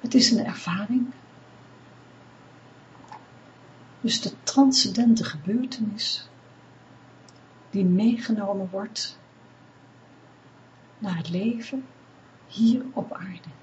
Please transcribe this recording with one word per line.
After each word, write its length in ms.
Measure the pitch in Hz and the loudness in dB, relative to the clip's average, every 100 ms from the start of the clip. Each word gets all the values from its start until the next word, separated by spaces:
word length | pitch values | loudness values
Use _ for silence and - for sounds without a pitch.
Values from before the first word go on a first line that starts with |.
| - | 4
Het 80 | 254 | 4
is 140 | - | 6
een 160 | 220 - | 2 0
ervaring. 640 | - - 180 214 247 - - - - - - - - - - - - - - - - - - - - - - - - - - - - - - | -6 -6 -4 0 0 -2 -8 -20 -20 -20 -20 -20 -20 -20 -20 -20 -20 -20 -20 -20 -20 -20 -20 -20 -20 -20 -20 -20 -20 -20 -20 -20 -20 -20 -6
Dus 200 | 226 - | -2 -2
de 120 | - - | -4 -8
transcendente 800 | - 269 277 262 - 190 240 220 | 0 4 6 4 2 4 6 4
gebeurtenis 1040 | - 151 175 233 254 - 208 202 - - - - - - - - - - - - - - - - - | 2 -6 -2 -2 -2 -4 -6 -4 -6 -6 -10 -20 -20 -20 -20 -20 -20 -20 -20 -20 -20 -20 -20 -20 -6
die 140 | 196 | 0
meegenomen 840 | 185 185 226 233 - 214 202 196 185 | 4 4 4 2 -2 -2 -2 -4 -4
wordt 480 | 190 220 - - - - - - - - - - - - - - - - - - - - - | -6 -8 -8 -10 -12 -20 -20 -20 -20 -20 -20 -20 -20 -20 -20 -20 -20 -20 -20 -20 -20 -20 -10
naar 180 | 202 170 | -6 -6
het 120 | 160 | -4
leven 580 | 175 220 233 - 269 - - - - - - - | -2 -2 -4 -6 -10 -10 -20 -20 -20 -20 -20 -18
hier 380 | 202 226 254 - | 2 4 4 -2
op 200 | - - | -8 -8
aarde. 360 | - 185 175 - - | -10 -12 -14 -18 -20